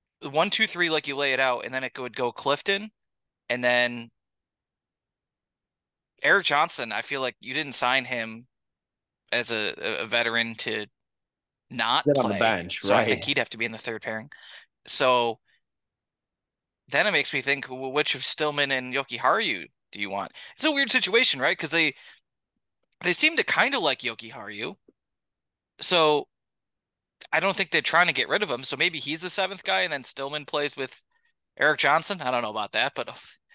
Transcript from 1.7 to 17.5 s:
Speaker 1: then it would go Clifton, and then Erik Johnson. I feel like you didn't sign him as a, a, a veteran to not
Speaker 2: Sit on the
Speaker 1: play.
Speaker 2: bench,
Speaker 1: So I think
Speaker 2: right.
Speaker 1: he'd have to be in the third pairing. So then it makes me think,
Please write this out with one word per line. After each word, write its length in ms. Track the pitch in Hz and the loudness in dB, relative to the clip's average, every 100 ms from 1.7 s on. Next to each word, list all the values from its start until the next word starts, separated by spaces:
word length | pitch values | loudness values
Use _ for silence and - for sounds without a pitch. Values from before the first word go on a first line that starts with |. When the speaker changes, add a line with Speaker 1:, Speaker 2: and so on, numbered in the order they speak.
Speaker 1:
then 100 | 131 | -6
it 160 | 127 - | -6 -8
would 160 | 123 113 | -8 -4
go 160 | 123 | -4
Clifton, 580 | - 139 143 - 196 214 _ _ _ _ _ - | -2 -2 0 0 -2 -4 _ _ _ _ _ -6
and 160 | 123 | 0
then 460 | 123 123 123 120 117 _ _ _ _ _ _ _ _ _ _ _ _ _ _ _ _ _ _ _ _ _ | 2 4 2 -2 -14 _ _ _ _ _ _ _ _ _ _ _ _ _ _ _ _ _ _ _ _ _
Erik 220 | 135 190 - | 2 4 4
Johnson. 460 | 147 165 - 113 | 4 2 0 -2
I 120 | 107 | -4
feel 180 | - 139 | -4 -4
like 140 | 127 - | -4 -6
you 140 | 117 | -8
didn't 200 | 135 147 | -6 -2
sign 320 | - 123 131 123 | 0 2 2 0
him 420 | 123 113 113 123 _ _ _ _ _ _ _ - | -6 -6 -10 -18 _ _ _ _ _ _ _ -4
as 180 | 120 117 | -2 0
a, 220 | 110 104 - | 0 -2 -2
a, 260 | 101 85 | -4 -4
a 20 | 107 | 0
veteran 480 | 117 117 117 117 113 | 0 2 0 -2 -4
to 300 | - 110 104 _ _ _ _ _ _ _ - | -4 -4 -8 _ _ _ _ _ _ _ -10
not 360 | 120 113 139 - | -2 2 2 4
Speaker 2:
Sit 120 | 139 | 2
on 120 | 120 | 2
the 80 | 101 | 2
Speaker 1:
play. 20 | |
Speaker 2:
bench, 400 | 113 98 87 - | 2 0 -4 -2
Speaker 1:
So 160 | 98 110 | 2 4
I 80 | |
think 140 | 110 131 | 4 0
Speaker 2:
right. 80 | - | 0
Speaker 1:
he'd 120 | 139 | -2
have 100 | 117 | -2
to 80 | 110 | -4
be 80 | 113 | -6
in 80 | |
the 40 | 110 | -6
third 240 | - 110 | -8 -8
pairing. 280 | - 110 110 - - - - _ - | -6 -8 -10 -18 -20 -20 -20 _ 0
So 540 | - 135 123 120 110 _ _ _ _ _ _ _ _ _ _ _ _ _ _ - | 2 4 4 2 -4 _ _ _ _ _ _ _ _ _ _ _ _ _ _ -2
then 180 | 143 202 | 0 2
it 60 | |
makes 220 | 160 135 | 2 2
me 80 | 143 | 0
think, 280 | 139 | 0